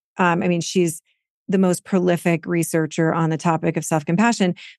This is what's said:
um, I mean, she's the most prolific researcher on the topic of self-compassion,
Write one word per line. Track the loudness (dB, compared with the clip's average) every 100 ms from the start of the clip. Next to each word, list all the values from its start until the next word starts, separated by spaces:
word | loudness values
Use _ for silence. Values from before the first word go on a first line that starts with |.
| _ -2
um, | 0 2
I | 0
mean, | -2
she's | 0 0 0 -2 _ _ _ _ -4
the | 2
most | 2 0
prolific | 0 0 2 2 0 -2 0
researcher | -2 0 -2 -2 0 0
on | 2 0
the | 0
topic | 0 0 0 -2
of |
self-compassion, | -2 -2 0 2 2 2 0 -2 -12